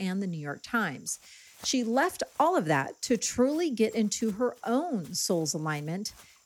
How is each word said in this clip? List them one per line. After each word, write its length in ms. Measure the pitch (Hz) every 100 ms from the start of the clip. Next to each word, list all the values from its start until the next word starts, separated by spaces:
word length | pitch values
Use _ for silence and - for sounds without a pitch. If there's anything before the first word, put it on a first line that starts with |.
and 220 | 190 190
the 40 | 190
New 120 | 160
York 220 | 147 143
Times. 560 | - 233 180 123 80 - - - - -
She 200 | - 262
left 380 | 226 247 349 - - -
all 160 | 311 359
of 80 |
that 380 | 156 143 - -
to 160 | - 233
truly 500 | - - 262 311 339
get 240 | 226 220
into 360 | 226 208 - 220
her 240 | 196 247 -
own 480 | - 247 349 226 143
soul's 400 | 180 - 175 156
alignment 640 | 160 156 147 151 180 220 - - -